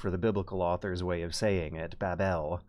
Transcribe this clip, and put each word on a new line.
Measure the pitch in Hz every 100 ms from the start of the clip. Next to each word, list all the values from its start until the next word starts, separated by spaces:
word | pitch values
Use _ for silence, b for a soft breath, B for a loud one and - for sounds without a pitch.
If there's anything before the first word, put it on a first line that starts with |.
for | 104
the | 90
biblical | 113 101 92 95
author's | 87 87 101 90
way | 90 87
of | 85
saying | 82 110 95 80
it, | 80 82 -
Babel. | 98 87 95 90 76 -